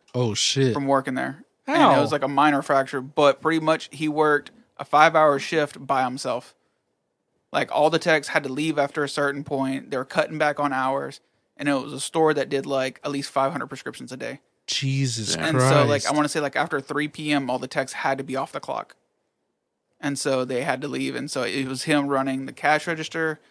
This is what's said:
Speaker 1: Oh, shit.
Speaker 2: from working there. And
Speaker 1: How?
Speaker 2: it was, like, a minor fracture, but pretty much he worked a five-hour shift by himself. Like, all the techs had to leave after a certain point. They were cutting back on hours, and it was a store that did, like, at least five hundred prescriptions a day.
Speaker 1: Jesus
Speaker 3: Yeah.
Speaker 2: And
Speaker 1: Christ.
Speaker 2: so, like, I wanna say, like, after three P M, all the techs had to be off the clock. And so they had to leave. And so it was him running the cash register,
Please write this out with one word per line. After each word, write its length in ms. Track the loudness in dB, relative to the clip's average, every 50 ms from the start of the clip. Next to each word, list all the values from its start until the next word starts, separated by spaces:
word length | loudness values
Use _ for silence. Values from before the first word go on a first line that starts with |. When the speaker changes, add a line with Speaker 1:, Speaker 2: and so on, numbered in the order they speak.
| _ _ -2
Speaker 1:
Oh, 200 | -2 0 0 0
shit. 400 | 0 -2 0 2 2 2 2 2
Speaker 2:
from 120 | 0 0
working 280 | 2 2 2 2 -2 -4
there. 280 | -4 -6 -6 -8 -12 -18 _ _ _ _
And 100 | 0 4 6
Speaker 1:
How? 180 | 6 6 6
Speaker 2:
it 40 | 6
was, 100 | 4 2
like, 100 | 0 0
a 60 | -2 0
minor 320 | 4 4 4 4 4 2
fracture, 400 | 2 2 2 2 2 0 -4 -6
but 400 | -6 -2 2 4 6 6 4 4
pretty 200 | 2 0 0 2
much 280 | 2 2 0 0 -2 -8
he 160 | -8 -4 -4 0
worked 420 | 2 2 4 4 4 2 0 -6 -20 _ _ _ _
a 80 | -14 -2
five-hour 540 | 4 6 8 8 8 8 6 6 6 4 2
shift 480 | 0 -2 0 0 0 0 -4 -6 -4
by 160 | -2 0 0
himself. 520 | 0 0 -2 -4 -4 -4 -6 -6 -8 -12 _ _ _ _ _ _ _ _ _ _ _ _ _ _ _ _ _ _ _ _
Like, 180 | -4 -4 -2 0
all 180 | 2 2 4 4
the 100 | 2 2
techs 280 | 2 2 2 2 0 -2
had 140 | -2 -2
to 60 | -2 -2
leave 260 | -4 -4 -2 -2 0 0
after 260 | -2 -2 -2 -4 -4
a 40 | -4
certain 360 | -2 -2 -2 -2 -2 -6 -6
point. 460 | -6 -4 -4 -2 -4 -4 -6 -8 -6
They 60 | -6
were 80 | -6 -6
cutting 340 | -2 -2 -2 -2 0 -2 0
back 200 | 0 0 0 0
on 140 | -2 -2
hours, 480 | 0 -2 -2 -2 -2 -2 -4 -8 -12 -16 _ _ _ _ _ _ _
and 120 | -6 -2 -2
it 60 | -2
was 180 | -2 -4 -6
a 80 | -8 -8
store 340 | -8 -4 0 2 2 4 2
that 140 | 0 0 -2
did, 180 | -2 -4 -2
like, 340 | -2 -2 -2 -2 -2 -6 -8 -8
at 60 | -6
least 180 | -6 -6 -6 -4
five 220 | -2 0 0 0
hundred 160 | -2 -4 -8 -10
prescriptions 420 | -12 -12 -12 -12 -12 -12 -14 -14
a 60 | -12
day. 240 | -10 -10 -10 -12 -14 _ _ _ _ _
Speaker 1:
Jesus 720 | -6 -4 -2 -2 -2 0 0 0 0 -2 -4 -4 -4 -2
Speaker 3:
Yeah. 100 | -2 0
Speaker 2:
And 100 | 2 2 4
Speaker 1:
Christ. 140 | 6 6
Speaker 2:
so, 120 | 6 6 6
like, 220 | 4 2 0 0
I 60 | 0
wanna 160 | 0 0 0 0
say, 120 | -2 -2
like, 160 | -2 -2 0
after 240 | -2 -2 0 -2 -4
three 260 | -4 -4 -4 -4 -4 -4
P 220 | -6 -6 -4 -2
M, 160 | 0 0 0 -2
all 100 | -4 -4
the 80 | -6 -6
techs 240 | -4 -4 -4 -4
had 260 | -4 -4 -2 -2 -2 -2
to 60 | -4
be 100 | -6 -6
off 160 | -6 -6 -6
the 80 | -10 -10
clock. 360 | -10 -8 -8 -8 -10 -12 -16 _ _ _ _ _ _ _ _ _ _ _ _ _ _ _ _ _ _ _ _ _
And 180 | -8 -6 -6 -4
so 260 | -2 0 0 0 -2
they 180 | -2 -2 -2
had 180 | -2 -2 -4 -4
to 80 | -6 -6
leave. 260 | -6 -4 -4 -4 -6
And 160 | -6 -8 -6
so 140 | -6 -4 -4
it 240 | -2 -2 -4 -4 -4
was 160 | -6 -4 -2
him 240 | 0 0 0 2 0
running 380 | 0 0 0 -2 -4 -6 -6
the 60 | -10
cash 360 | -8 -2 2 2 2 2 0 -4
register, 500 | -6 -6 -6 -6 -4 -4 -2 -4 -4 -8 _ _